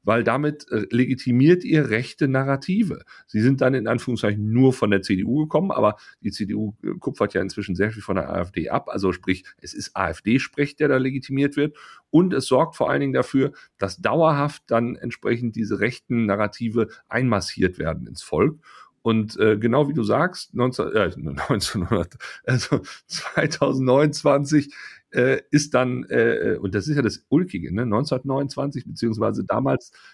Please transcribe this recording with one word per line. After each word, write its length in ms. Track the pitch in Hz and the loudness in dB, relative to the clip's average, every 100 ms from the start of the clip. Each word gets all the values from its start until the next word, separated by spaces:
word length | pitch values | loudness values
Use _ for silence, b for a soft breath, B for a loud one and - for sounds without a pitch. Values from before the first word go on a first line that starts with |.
weil 220 | 101 113 | 0 2
damit, 420 | 110 131 151 147 - | 2 0 -2 -4 -6
äh, 160 | 110 - | -6 -2
legitimiert 760 | 117 127 127 - 123 147 180 | 0 0 0 0 4 6 6
ihr 280 | 180 156 123 | 4 0 2
rechte 360 | 110 127 - 143 | -2 -4 -2 0
Narrative. 760 | 131 135 135 160 196 196 - - B B | 0 0 -2 -2 0 0 -4 -12 B B
Sie 160 | 107 | 0
sind 180 | 120 135 | 2 4
dann 140 | 131 | 2
in 120 | 135 107 | 2 0
Anführungszeichen 640 | 120 - 117 107 104 107 | -2 -2 -2 0 0 0
nur 220 | 117 131 | 4 6
von 180 | 123 107 | 6 2
der 120 | 98 | 2
C 120 | - | 2
D 100 | 95 | 0
U 160 | 101 139 | 0 -2
gekommen, 320 | 156 151 190 | 0 0 0
aber 240 | - 107 - B B | 2 0 0 B B
die 80 | 107 | -8
C 160 | - 98 | -6 -4
D 80 | |
U 180 | 107 107 107 - - | -4 -4 -6 -8 -6
kupfert 360 | - - 104 | -6 -2 -2
ja 80 | 92 | 0
inzwischen 340 | 92 - 98 87 | -4 -6 -6 -2
sehr 140 | 107 | -2
viel 100 | 110 | -4
von 160 | 104 92 | -4 -4
der 140 | - | -2
A 100 | 87 | -4
F 100 | 90 | -4
D 200 | - - | -6 -4
ab. 180 | - - | -4 -4
Also 240 | - 95 | -2 -2
sprich, 320 | 90 - 90 - B | -2 -4 -6 -6 B
es 140 | - | -18
ist 200 | - - | -14 -10
A-F-D-Sprech, 840 | 98 90 80 104 127 - - 143 - | -4 -4 -4 0 0 0 -4 -4 -2
der 120 | 147 | 0
da 80 | 131 | 2
legitimiert 600 | 131 135 - 135 143 143 | 0 -4 -6 -2 0 0
wird. 200 | 151 - B B B | -4 -4 B B B
Und 240 | 156 185 | 4 4
es 140 | - - | 2 2
sorgt 300 | 131 160 - | 2 2 0
vor 120 | - | 0
allen 120 | 139 | 0
Dingen 120 | 139 | 0
dafür, 400 | 131 123 269 147 B B - | 0 0 2 0 B B -6
dass 220 | 98 - | -6 -2
dauerhaft 640 | 110 143 160 143 147 - - | -2 2 2 2 -2 -6 -2
dann 280 | 117 117 - | 0 0 -4
entsprechend 580 | 120 - 107 117 117 | -10 -6 -2 -2 -2
diese 260 | 110 104 104 | -4 -4 0
rechten 440 | 107 - - 120 | -2 -4 -4 0
Narrative 640 | 107 101 104 - 117 113 110 B - | 2 2 0 -4 -4 0 -2 B -6
einmassiert 680 | 113 127 101 - - 92 - | -2 0 0 -2 0 0 0
werden 280 | 78 78 57 | -4 -6 -8
ins 160 | - | -14
Volk. 360 | - 76 139 156 B B B _ | -4 2 2 0 B B B _
Und, 360 | 117 110 107 - | 0 0 0 2
äh, 180 | 107 101 | 2 2
genau 300 | 113 127 143 | 2 2 0
wie 60 | |
du 80 | 156 | 0
sagst, 520 | 104 113 180 180 - | 0 0 0 -4 -10
neunzehn, 380 | - 127 127 - | -2 -2 -2 -2
äh, 160 | 110 92 - | 0 0 -2
<laughs> 320 | 78 69 - | -8 -6 -2
neunzehnhundert, 640 | 113 - 107 87 104 82 - B B | -2 -2 -2 0 0 -2 -8 B B
also 360 | - 127 - - - B - | -2 -2 0 -4 -4 B -14
zweitausendneunundzwanzig, 1700 | - - - 151 - 139 135 127 131 151 151 147 143 139 151 139 B B B B | -12 -6 -2 -2 0 0 2 4 4 4 2 2 2 4 2 0 B B B B
äh, 300 | 135 127 135 - | 0 2 2 2
ist 220 | 151 - | 0 2
dann, 280 | 127 127 123 - | 0 0 -2 -2
äh, 480 | 123 117 - 110 - | 2 2 2 0 -2
und 140 | 98 | -2
das 140 | 101 147 | -2 -2
ist 80 | 143 | 0
ja 60 | |
das 220 | 113 - - | 0 -2 0
Ulkige, 440 | 147 180 92 73 | 2 2 -4 -6
ne, 140 | 95 123 | -4 0
neunzehnhundertneunundzwanzig, 960 | 104 151 131 139 135 139 - 139 139 | 0 0 -2 -2 -4 -4 -4 -6 -6
beziehungsweise 600 | - - 117 107 107 104 | -10 -4 -2 0 0 -2
damals 480 | 95 110 135 135 - b b | -2 -2 0 -2 -4 b b